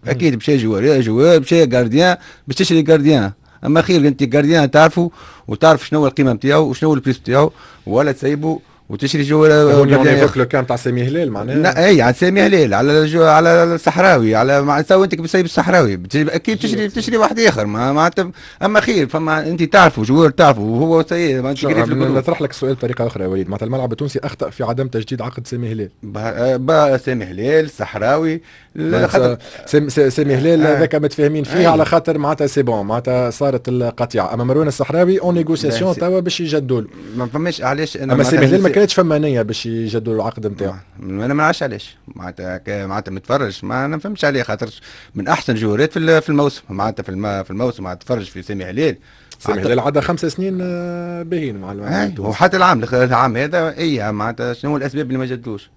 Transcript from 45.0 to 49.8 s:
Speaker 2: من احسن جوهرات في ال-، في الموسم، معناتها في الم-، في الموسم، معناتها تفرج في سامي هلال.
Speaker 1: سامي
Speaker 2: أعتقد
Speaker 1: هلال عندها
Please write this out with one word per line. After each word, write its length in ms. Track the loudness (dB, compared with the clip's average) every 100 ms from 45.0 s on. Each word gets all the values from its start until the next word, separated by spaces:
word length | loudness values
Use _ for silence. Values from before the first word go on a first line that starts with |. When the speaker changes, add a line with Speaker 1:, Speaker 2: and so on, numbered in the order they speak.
| -16 -10
Speaker 2:
من 120 | -4
احسن 260 | -4 -2
جوهرات 380 | -2 -2 0 0
في 80 | 0
ال-، 220 | 2 2
في 80 | 2
الموسم، 320 | 0 0 -4 -14
معناتها 340 | -6 -6 -6
في 60 | -10
الم-، 340 | -6 -6 -6
في 80 | -8
الموسم، 320 | -6 -6 -6
معناتها 220 | -12 -14 -6
تفرج 200 | -6 -6
في 160 | -16
سامي 220 | -12 -10
هلال. 340 | -8 -4 -4 -4 _ _ _ -12
Speaker 1:
سامي 180 | -6 -4
Speaker 2:
أعتقد 140 | 0
Speaker 1:
هلال 80 |
عندها 220 | 0